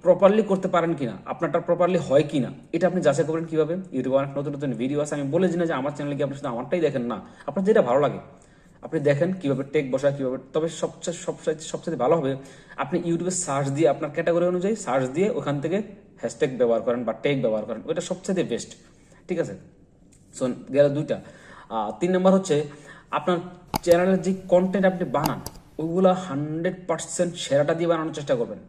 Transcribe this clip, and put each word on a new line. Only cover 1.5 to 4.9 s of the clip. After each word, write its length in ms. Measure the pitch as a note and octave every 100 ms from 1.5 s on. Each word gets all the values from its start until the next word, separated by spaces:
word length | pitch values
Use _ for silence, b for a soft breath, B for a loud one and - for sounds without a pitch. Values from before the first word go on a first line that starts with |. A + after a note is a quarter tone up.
| E3+ -
প্রপারলি 300 | E3+ F3 F3+ C#3
হয় 160 | C#3 D#3
কিনা, 180 | D3+ G#2+ - -
এটা 100 | E3 F3+
আপনি 100 | F3+ D3
যাচাই 180 | C#3+ D3+
করবেন 180 | D#3+ E3
কীভাবে? 240 | D#3 D3+ F3+ F#3
YouTube-এ 240 | C3 B2+ C3+
অনেক 120 | C#3 C#3+
নতুন 140 | C#3+ C#3+
নতুন 140 | C#3+ A2+
ভিডিও 160 | C3